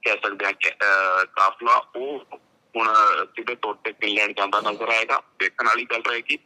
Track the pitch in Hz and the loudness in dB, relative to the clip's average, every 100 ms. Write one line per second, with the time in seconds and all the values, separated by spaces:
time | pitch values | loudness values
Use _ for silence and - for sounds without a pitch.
0 | 113 104 107 98 101 98 - - 101 98 | -2 -2 -4 -2 -4 -2 -4 -2 0 2
1 | 95 92 92 - 98 - 117 120 - - | 2 2 0 2 0 2 2 2 2 -8
2 | 135 143 - - _ _ _ 113 113 107 | -8 -8 -12 -20 _ _ _ -2 2 6
3 | 104 - 90 - 113 120 107 104 110 104 | 4 4 -2 -8 -8 -6 -6 -6 -8 -6
4 | 104 104 104 101 101 104 107 104 110 113 | -2 0 0 0 0 0 -2 -4 -2 -2
5 | 113 135 - _ - - 117 117 123 117 | 0 -2 -4 _ -4 0 0 0 0 -4
6 | 117 120 117 151 | -4 -6 -4 -8